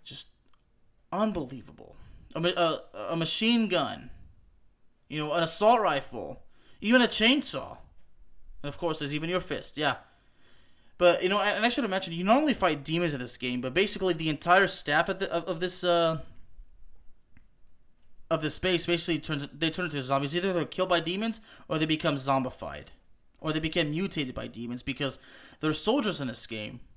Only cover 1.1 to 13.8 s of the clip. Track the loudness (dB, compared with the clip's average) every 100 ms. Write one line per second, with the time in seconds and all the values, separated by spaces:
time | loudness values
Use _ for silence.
1.1 | -2 0 0 -6 -10 -16 -20 -20 -20 -20
2.1 | -20 -10 -2 0 2 0 0 -8 -10 -4
3.1 | -2 0 2 4 4 4 0 -2 -6 -12
4.1 | -16 -18 -20 -20 _ -20 _ -20 _ _
5.1 | -6 -2 0 0 6 6 6 4 0 -2
6.1 | -10 -10 -12 -18 -20 -20 -6 4 6 6
7.1 | 4 4 4 0 -6 -8 -16 -18 -20 -20
8.1 | -20 -20 -18 -14 -10 -10 -4 -2 -2 -2
9.1 | -4 -2 -2 -2 -6 -6 -2 0 -2 -10
10.1 | _ _ _ -20 -20 -20 -20 -20 6 6
11.1 | 6 2 2 2 2 2 2 0 -2 -2
12.1 | -2 6 6 6 2 2 2 0 0 2
13.1 | 0 -6 -4 -2 -2 0 2